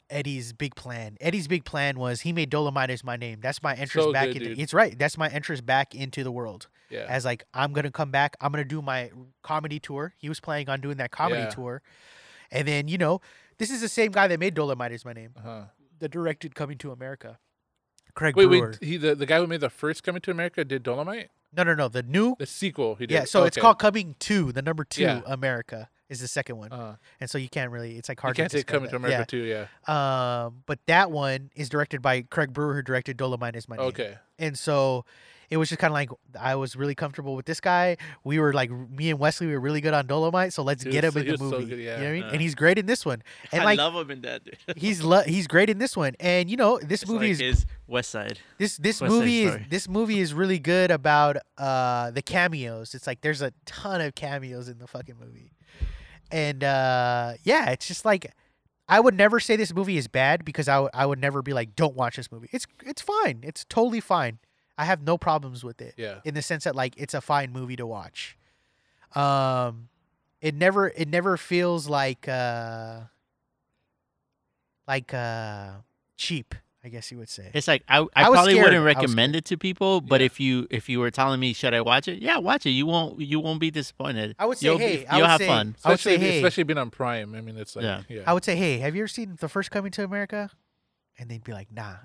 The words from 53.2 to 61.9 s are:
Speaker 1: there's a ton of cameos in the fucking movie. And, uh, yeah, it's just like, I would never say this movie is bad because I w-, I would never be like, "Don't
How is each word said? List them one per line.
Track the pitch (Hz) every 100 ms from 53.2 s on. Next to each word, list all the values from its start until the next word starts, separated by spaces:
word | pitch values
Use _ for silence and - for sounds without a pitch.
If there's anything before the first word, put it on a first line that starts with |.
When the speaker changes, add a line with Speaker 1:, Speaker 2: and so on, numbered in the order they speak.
Speaker 1:
there's | 151 131
a | 135 - -
ton | - 202 180
of | 151 -
cameos | 143 143 131 123 123
in | 120
the | 123
fucking | - 131 117
movie. | 117 117 120 _ _ - - - - - -
And, | 160 147 135
uh, | 139 135 131 127 123 120 120 117
yeah, | 196 285 135
it's | 127 -
just | 175 214
like, | 190 - _ _ _ _ _ -
I | 202
would | 247 190
never | 208 226
say | - 214
this | 180
movie | 170 196 165
is | 113
bad | 131 135 170 156
because | 156 139
I | 139
w-, | 135
I | 127 139
would | 139
never | 139 139
be | 131
like, | 131 113 104
"Don't | 156